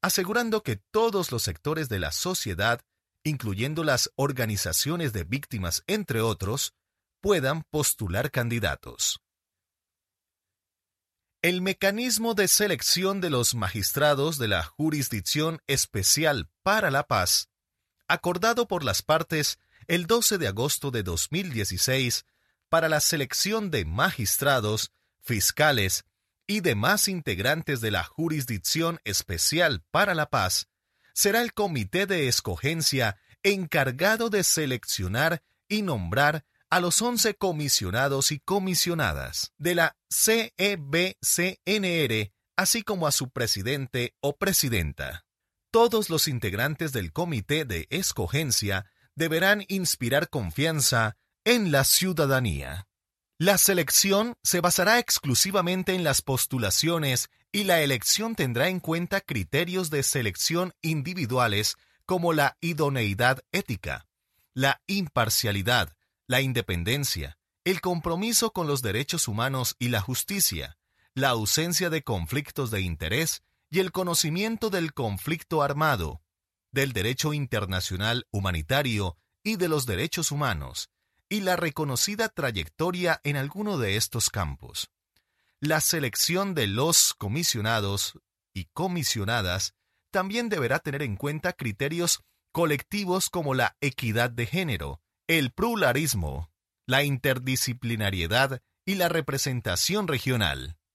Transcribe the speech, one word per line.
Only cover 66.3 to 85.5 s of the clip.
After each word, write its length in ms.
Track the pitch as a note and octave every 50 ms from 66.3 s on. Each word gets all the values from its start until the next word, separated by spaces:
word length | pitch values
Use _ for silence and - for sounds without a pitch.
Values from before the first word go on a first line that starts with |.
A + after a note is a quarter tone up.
| B2 B2+
independencia, 960 | C3+ C3 B2+ A#2 A2+ - F#2+ E2+ E2+ G2+ B2 C#3+ C#3+ - - F2+ C#2+ C#2 - _ _ _ _ _ _
el 160 | F3+ F#3+ E3+
compromiso 720 | - F#3 F3+ E3+ D3 F3+ E3 F3 G3+ A3+ A#3 - - A3+
con 160 | _ - E3+ D3
los 140 | C#3+ C3+
derechos 480 | B2+ G#2+ G2 A2 - - - D#3+ - -
humanos 480 | G2+ G#2 A#2 C3 C3+ C3 B2 - - _
y 80 | A#2+ A#2+
la 140 | B2 G#2+
justicia, 760 | F#2+ - B2+ - - - G3 G3 F#3 - - D#2+ C2 C2+ - _ _ _ _ _ _ _ _
la 160 | B2+ C3+ C3+
ausencia 600 | B2 A2+ G#2+ G#2 - - D#3+ F3 F3 D#3 F#3 E3+
de 140 | D#3 D#3+ -
conflictos 680 | - A#2 F#2 E2+ D#2+ - C#3+ D3 - - - C#3 A#2
de 100 | A2 G2
interés 600 | F#2+ F2+ E2 D#2 E2 D#2+ G2+ C3 E3 D#3 - - _ _ _ _ _ _
y 100 | D3+ E3+
el 140 | F#3+ F#3+ -
conocimiento 760 | F#3 F#3 F3 E3+ - - D#3 D3+ F3+ G3+ A3+ A3+ A3 - A3
del 240 | F#3+ F#3 E3 D#3 -
conflicto 680 | - C3 A2 G2+ F#2 - - E3 E3+ - _ E3+ D#3 C#3+
armado, 580 | C#3+ C#3+ D3 D#3 D#3 C#3 G#2 E2+ D2+ - - _ _ _ _ _ _ _ _ _ _ -
del 180 | C3+ C3+ C#3
derecho 420 | A#2+ G#2 F#2 A2 B2+ - - D#3 D3+
internacional 920 | D3 C#3+ B2 - A2 G2+ F#2 F#2 F#2 - - F#2+ F2+ G2+ A2 A#2 B2 - _
humanitario 840 | - G#2 G2 F#2+ F2+ D#2+ D#2 - C3 C#3 D3 C3 A2+ G#2 G2+ F2+ E2 _ _ _ _ _ _
y 120 | G#3 A3+
de 140 | F#3+ F3+ E3+
los 160 | D#3 D3+ B2+
derechos 480 | B2 G2 F2 B2 E3 - - D#3+ - D3
humanos, 560 | C#3+ D3 C3 G2+ D2+ C#2 C2 B1 - - _ _ _ _ _ _ _ _ _
y 100 | F#3+ G#3+
la 140 | G3 F#3 F3+
reconocida 760 | E3+ E3+ D#3+ C#3 - D#3 C#3+ C3 A#2 - - G#3 G#3 A#3 -
trayectoria 920 | _ - D3 B2+ A2+ F#2 D#2+ - _ _ D#3+ F3 F#3 F3+ F3 E3+ D#3 - _
en 140 | C#3+ C#3+ C#3+
alguno 400 | C3 C#3+ - F#3+ G#3+ G#3 G3+ D3
de 200 | A#2 G2 F#2+ G#2+
estos 340 | - - - A#2+ - -
campos. 580 | - G#2+ F#2 D2+ C#2 - - A#1+ - - - - _ _ _ _ _ _ _ _ _ _ _ _